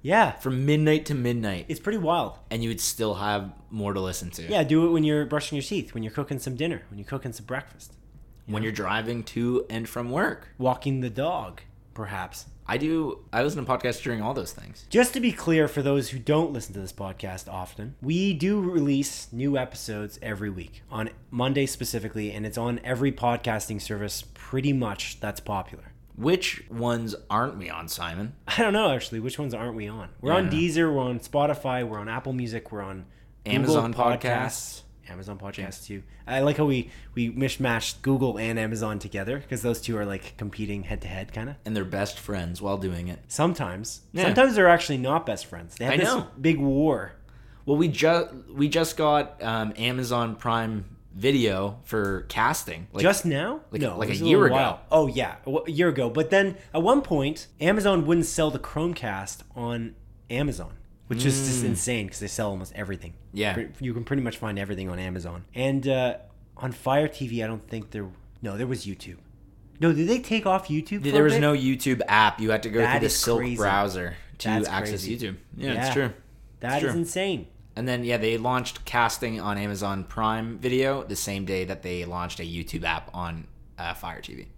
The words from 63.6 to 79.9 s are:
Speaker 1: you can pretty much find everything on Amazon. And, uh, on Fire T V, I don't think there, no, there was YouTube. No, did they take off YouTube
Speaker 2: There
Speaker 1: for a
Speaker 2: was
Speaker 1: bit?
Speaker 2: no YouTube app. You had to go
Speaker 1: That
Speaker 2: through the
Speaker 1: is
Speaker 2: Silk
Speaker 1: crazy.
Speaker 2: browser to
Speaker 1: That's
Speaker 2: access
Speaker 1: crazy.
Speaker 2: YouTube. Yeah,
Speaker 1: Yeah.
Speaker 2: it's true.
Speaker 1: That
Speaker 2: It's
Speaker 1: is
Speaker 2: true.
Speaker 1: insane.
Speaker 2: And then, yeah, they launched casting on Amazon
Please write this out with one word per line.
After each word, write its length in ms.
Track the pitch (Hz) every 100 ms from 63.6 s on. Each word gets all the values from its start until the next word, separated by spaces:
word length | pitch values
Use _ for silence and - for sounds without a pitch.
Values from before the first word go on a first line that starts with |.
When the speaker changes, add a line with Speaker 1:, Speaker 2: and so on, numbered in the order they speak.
| 113 -
Speaker 1:
you 140 | 131
can 100 | 120
pretty 180 | 117 139
much 140 | 120 -
find 240 | 110 101
everything 280 | 98 98 95
on 120 | 90
Amazon. 440 | 92 92 85 87 - 120
And, 320 | 131 139 131
uh, 300 | 131 127 - - - - -
on 140 | 131
Fire 380 | 120 - 139 151
T 180 | 151 131
V, 160 | 117
I 60 | 110
don't 180 | 113 -
think 220 | 113 104
there, 160 | 107 95 92 - -
no, 160 | 110 101
there 100 | 127
was 180 | 123 101
YouTube. 300 | 95 - 85 - - - - - -
No, 120 | 165
did 140 | 151 170
they 120 | 240
take 260 | 240 220 202
off 220 | 185 -
YouTube 340 | 151 156 202
Speaker 2:
There 100 | 143
Speaker 1:
for 60 | 143
a 20 |
Speaker 2:
was 80 | 151
Speaker 1:
bit? 80 | 151
Speaker 2:
no 120 | 147
YouTube 480 | 143 131 131 135 123 -
app. 340 | 104 107 -
You 100 | 110
had 100 | 107
to 60 | 113
go 80 | 107
Speaker 1:
That 140 | 113
Speaker 2:
through 80 | 139
the 60 | 113
Speaker 1:
is 100 | -
Speaker 2:
Silk 220 | - 117
Speaker 1:
crazy. 160 | 123 117
Speaker 2:
browser 580 | 101 98 101 92 87 85 - -
to 100 | 110
Speaker 1:
That's 200 | 110 107
Speaker 2:
access 360 | 95 104 101
Speaker 1:
crazy. 120 | 95 117
Speaker 2:
YouTube. 200 | 110 95 - -
Yeah, 160 | 135
Speaker 1:
Yeah. 120 | 117 131
Speaker 2:
it's 80 |
true. 180 | 127 127 - - - - -
Speaker 1:
That 160 | 120 139
Speaker 2:
It's 80 |
Speaker 1:
is 60 | 156
Speaker 2:
true. 80 | 170
Speaker 1:
insane. 460 | 170 180 196 156 87 - - -
Speaker 2:
And 100 | 127
then, 160 | 123
yeah, 140 | 120 120
they 220 | 110 113
launched 460 | 120 127 120 -
casting 560 | - 120 117 - 120 110
on 160 | 98 101
Amazon 460 | 104 98 101